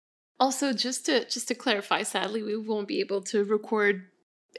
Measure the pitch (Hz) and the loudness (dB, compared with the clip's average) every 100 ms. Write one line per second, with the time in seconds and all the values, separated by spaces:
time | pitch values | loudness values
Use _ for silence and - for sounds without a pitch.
0 | _ _ _ - 262 269 285 220 240 262 | _ _ _ 0 2 2 0 0 -2 -4
1 | - 254 - 240 - 240 254 202 - 156 | 0 0 0 -4 -4 -2 0 0 2 0
2 | 214 196 190 220 208 214 220 214 202 208 | 0 -2 -2 -2 -4 -4 -2 -4 -2 -2
3 | 196 196 185 208 202 214 208 214 202 190 | -2 -4 0 0 2 0 2 2 4 2
4 | - _ _ _ _ | -4 _ _ _ _